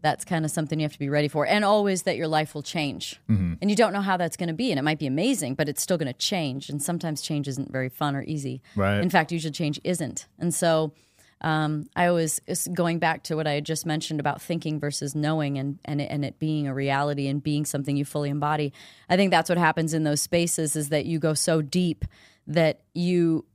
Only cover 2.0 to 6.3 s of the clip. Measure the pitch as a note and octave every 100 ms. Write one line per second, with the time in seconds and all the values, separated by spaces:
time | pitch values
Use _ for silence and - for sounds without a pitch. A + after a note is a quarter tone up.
2 | F#3+ B2+ D#3 D#3 D#3 D3+ C#3 E3+ D3 G#2
3 | - - - A2 F2+ E2 G3+ G#3 A3 G3
4 | G3 F#3 E3+ - E3+ D#3+ B3+ D3 D3 D#3
5 | D3 C3+ A3 C4 C#3 C3+ D3 C#3+ - F3+
6 | D3 A#2+ -